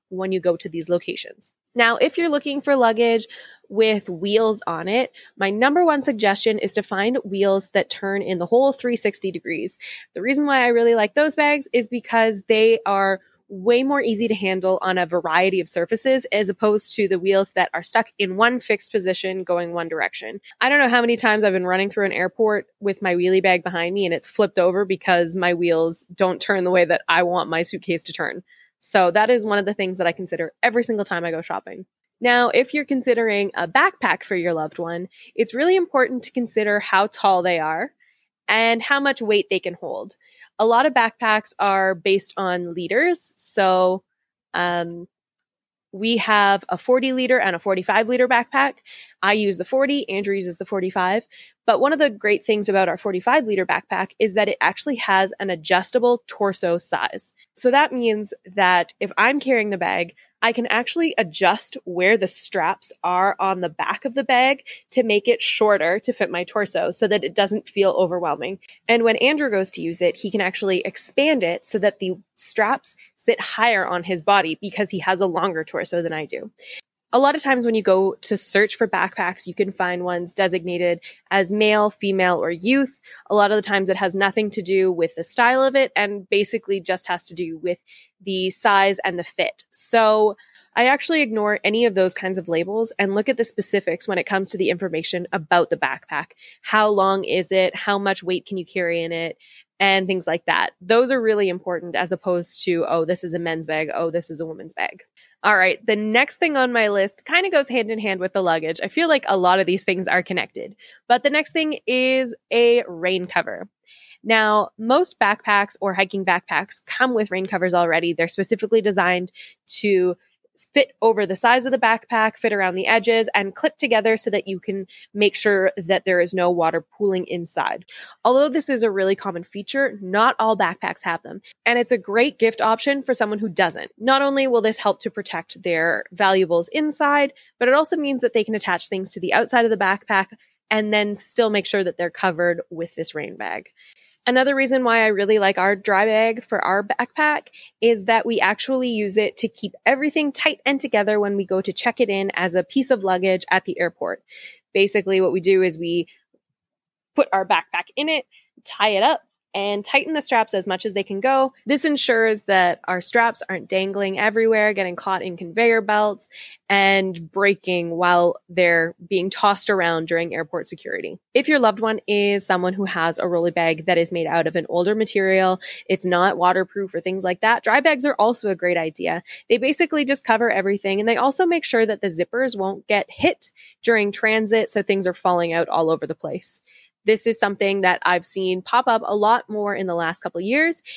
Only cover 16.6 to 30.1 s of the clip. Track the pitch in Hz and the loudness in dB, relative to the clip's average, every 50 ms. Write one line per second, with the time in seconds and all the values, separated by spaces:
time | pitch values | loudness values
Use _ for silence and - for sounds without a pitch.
16.6 | 220 214 208 208 - - - - 202 185 190 175 180 196 196 190 196 - - 190 | 0 2 2 2 0 -2 -2 -2 0 0 0 0 0 2 2 2 0 0 0 -2
17.6 | 175 - - 170 165 - - 226 - - _ - 202 185 185 202 226 240 254 240 | -2 -2 -4 -6 -4 -2 0 0 -2 -2 _ -6 -6 -4 0 0 2 2 0 -2
18.6 | - - 214 202 - - - 208 180 185 185 - - 190 190 190 180 180 175 175 | -2 -2 -2 -2 -4 -4 -4 -2 -2 -2 -2 -2 -4 -6 -6 -6 -4 -2 -2 -2
19.6 | 175 170 170 170 165 165 165 156 98 - - - 113 110 190 202 - - - - | -4 -4 -6 -6 -6 -6 -4 -4 -4 -6 -6 -8 -12 -12 -14 -14 -16 -18 -6 -2
20.6 | 240 262 285 294 269 240 247 240 240 233 233 226 233 220 214 214 214 202 185 185 | 0 2 2 2 2 4 2 2 2 2 0 2 2 2 2 2 2 2 2 0
21.6 | 180 180 185 190 196 202 - 214 196 190 - - 180 185 - - 220 214 208 196 | 0 0 0 0 -2 -2 -2 -2 -2 -2 -2 -2 -4 -4 -2 0 0 0 0 -2
22.6 | - _ _ _ 208 196 190 - 202 180 175 175 175 185 190 190 185 190 180 180 | -4 _ _ _ -6 -4 -4 -2 -2 -2 0 2 2 2 2 4 4 4 2 2
23.6 | - 180 180 170 170 175 190 202 190 170 170 - - - - - 208 190 - 190 | 0 -4 -4 -4 -2 -2 -2 -2 -2 0 -2 -4 -4 -4 -2 0 0 2 2 2
24.6 | 175 185 180 196 208 185 190 - - 196 180 175 170 165 170 190 175 175 175 170 | 2 2 2 0 0 -2 -2 -2 0 2 2 2 2 0 -2 -2 0 0 0 0
25.6 | 175 170 165 160 165 165 165 - - - 180 - 190 185 180 - - - 202 190 | 0 0 2 2 0 0 -2 -6 -12 -10 -4 0 0 0 0 -2 -2 -2 0 0
26.6 | 180 180 185 180 175 160 170 160 - - 165 175 180 175 180 180 - 160 165 165 | 2 2 4 4 4 4 2 0 0 2 2 2 2 2 0 -2 -2 -2 -2 -2
27.6 | 170 - 196 175 - - 170 160 - - - - 156 - - 180 - _ _ _ | -2 -2 -6 -6 -4 -4 -4 -4 -6 -8 -8 -6 -6 -6 -6 -10 -14 _ _ _
28.6 | _ _ _ _ - - - 196 180 175 170 208 214 233 247 233 208 214 202 202 | _ _ _ _ -4 0 4 4 4 4 4 4 4 4 2 2 2 0 0 0
29.6 | 190 202 208 - 190 185 185 185 175 170 | 0 -2 -2 -4 -4 -4 -4 -2 -2 -2